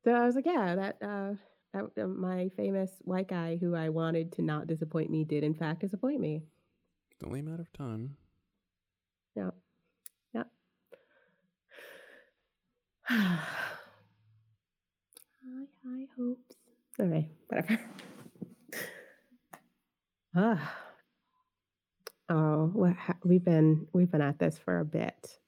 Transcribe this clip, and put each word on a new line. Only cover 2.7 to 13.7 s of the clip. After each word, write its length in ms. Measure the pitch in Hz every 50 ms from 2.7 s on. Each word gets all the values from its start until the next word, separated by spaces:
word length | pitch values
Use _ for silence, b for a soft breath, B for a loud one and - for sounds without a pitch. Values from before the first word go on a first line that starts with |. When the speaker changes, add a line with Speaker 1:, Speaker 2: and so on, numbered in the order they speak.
| 196 190 190 185 - -
Speaker 1:
white 260 | - 180 185 185 190
guy 300 | 185 185 175 165 165 165
who 180 | 170 180 175 170
I 140 | 165 160 160
wanted 420 | 156 160 165 165 165 165 165 170 -
to 80 | -
not 240 | 165 156 151 151 156
disappoint 440 | 165 165 156 160 156 - 160 156 -
me 120 | 156 156 156
did, 180 | 156 151 147 147
in 100 | 151 156
fact, 280 | - 165 151 165 170
disappoint 380 | - 190 208 190 - 262 302 262
me." 200 | 185 151 151 156 156 - _ _ _ _ _ _ _ _ _ _ _ _
Speaker 2:
It's 120 | _ _ -
only 180 | - 107 135
a 20 | 147
matter 180 | 156 160 170
of 100 | 170 _ -
time. 440 | - 151 120 110 110 117 135 143 _ _ _ _ _ _ _ _ _ _ _ _ _ _ _ _ _ _ _ _ _ _ _ _
Speaker 1:
Yeah. 160 | 107 95 92 - - _ _ _ _ _ _ _ _ _ - _ _ _ _ -
Yeah. 100 | 226 226 240 _ _ _ _ _ _ _ b b b b b b b b b b b b b _ _ _ B B B B B B B B B B B B B B B B B B _ _ _ _ _ _ _ _ _ _ B
<sighs> 0 | 247 226 202 180 175 160 151 B B B B B